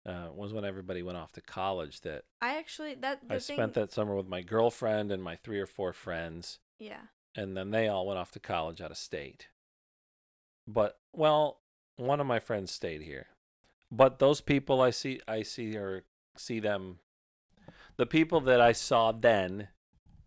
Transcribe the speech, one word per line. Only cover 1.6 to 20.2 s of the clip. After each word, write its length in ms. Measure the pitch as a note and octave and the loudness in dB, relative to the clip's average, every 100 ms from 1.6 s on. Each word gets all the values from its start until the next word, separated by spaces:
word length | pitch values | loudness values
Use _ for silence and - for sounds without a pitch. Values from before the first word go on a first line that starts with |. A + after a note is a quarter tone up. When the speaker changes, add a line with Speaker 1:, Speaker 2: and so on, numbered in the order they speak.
| G2 F#2 D2+ - | -2 -2 -6 -10
Speaker 1:
that 240 | - D2 - - | -10 -10 -14 -8
Speaker 2:
I 160 | A#3+ D4+ | -6 -6
actually, 360 | D#4+ - D4+ C4 | -10 -12 -10 -6
that, 320 | C4 C4+ A#3+ | -6 -6 -6
the 80 | - | -6
Speaker 1:
I 40 | |
Speaker 2:
thing 160 | - C#4+ | -4 -4
Speaker 1:
spent 180 | A2+ A#2+ | -2 -2
that 160 | G#2 | -4
summer 220 | - G#2 G2 | -4 -2 -4
with 120 | F#2 | -4
my 140 | F#2 | -8
girlfriend 720 | F2 A2 A#2 - A#2 G#2+ G#2 | -4 2 2 2 -2 0 0
and 120 | F#2+ | -4
my 120 | F2+ F2 | -6 -10
three 220 | A#2+ G2+ | -8 -6
or 60 | F#2 | -6
four 280 | - F#2 | -4 -6
friends. 680 | - F#2+ E2 E2 E2+ - - _ _ | -6 -8 -6 -6 -10 -14 -16 _ _
Speaker 2:
Yeah. 240 | G#3+ - - _ _ - | -16 -16 -18 _ _ -10
Speaker 1:
And 200 | G3 F#2+ | -6 -6
then 140 | G2 | -2
they 160 | A2+ A2 | 0 2
all 180 | F#2+ F#2+ | 0 -2
went 140 | F#2 | -4
off 120 | F2 | -6
to 60 | - | -12
college 420 | - F2 D#2+ E2 | -4 -2 -2 -6
out 100 | E2+ | -12
of 60 | - | -12
state. 500 | - E2 C#2 - - _ _ _ _ _ _ _ _ _ _ _ - | -8 -8 -10 -16 -20 _ _ _ _ _ _ _ _ _ _ _ -4
But, 320 | A2 G#2 - _ | 0 0 -2 _
well, 480 | - D3+ D3+ D3+ - _ _ _ - | 0 4 4 2 -2 _ _ _ -8
one 240 | B2+ C#3+ | -2 0
of 80 | C#3 | 0
my 120 | A#2 | 0
friends 320 | - G#2+ F#2 | 0 -6 -4
stayed 300 | - F2 D#2 | -8 -8 -8
here. 260 | D2+ C2+ - _ _ _ _ _ - | -12 -14 -16 _ _ _ _ _ -8
But 280 | A2+ C3 - | 6 6 8
those 220 | C#3 D3 | 4 4
people 400 | - C#3 C3+ C3 | 2 0 4 4
I 80 | B2+ | 4
see, 320 | - C3+ B2+ - | 2 -6 -8 -6
I 140 | A2 | -6
see 320 | G#2 - A2 G#2+ | -4 -8 -6 -6
or 260 | G2 F#2+ _ _ _ - | -6 -8 _ _ _ -18
see 240 | - A2+ | -6 -2
them, 400 | G#2 G2 F#2 F2+ _ _ _ _ _ _ - - - - | 0 -2 -4 -14 _ _ _ _ _ _ -20 -20 -16 -2
the 80 | A#2+ | 2
people 360 | D#3+ D#3+ E3 | 4 4 4
that 180 | C3 B2 | 6 8
I 120 | A#2+ | 8
saw 380 | A2+ - A#2+ A2+ | 6 2 4 4
then, 580 | A2+ A#2+ G#2 F2+ G2 G#2 _ _ _ _ - | 6 6 6 2 -4 -10 _ _ _ _ -20